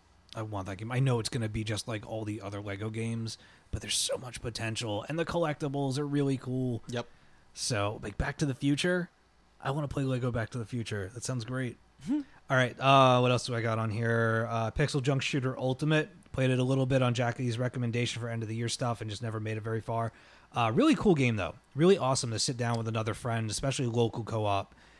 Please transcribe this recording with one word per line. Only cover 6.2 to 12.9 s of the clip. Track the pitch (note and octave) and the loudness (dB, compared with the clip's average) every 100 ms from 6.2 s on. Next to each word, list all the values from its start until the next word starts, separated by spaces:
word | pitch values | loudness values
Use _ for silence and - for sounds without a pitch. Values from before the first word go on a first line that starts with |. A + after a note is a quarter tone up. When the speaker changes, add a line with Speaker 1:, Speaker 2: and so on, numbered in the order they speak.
| C#3 C3 | 2 0
Speaker 1:
cool. | B2 B2+ B2+ A#2 - | -2 -2 -2 -2 -4
Speaker 2:
Yep. | A#2+ - - - - - | -8 -8 -14 -20 -20 -20
Speaker 1:
So, | - - G#2 G2+ A2+ | -8 -2 0 0 -2
like, | G#2+ - | -8 -4
Back | C3+ - | -4 -2
to | D3 | -2
the | |
Future, | B2 C#3+ C#3+ F3+ F3+ E3+ _ _ _ _ - | 0 0 2 2 0 -2 _ _ _ _ -10
I | C3+ | -6
wanna | D3 C#3+ | -4 -2
play | C#3+ | -2
Lego | C3+ B2+ B2+ | 0 0 0
Back | A#2 G#2 | -2 -4
to | B2 | -6
the | G#2+ | -6
Future. | A#2+ A2 G#2 F#2+ | -6 -4 -6 -6
That | A#2 | -8
sounds | - C3 | -6 -6
great. | A2+ B2+ D3+ - _ - D3+ | -4 -4 -4 -8 _ -12 -4
Speaker 2:
Hmm. | D4 C#4 - - | -4 -4 -12 0
Speaker 1:
All | C3 | 2
right, | B2 - | 2 2
uh, | C3+ | 6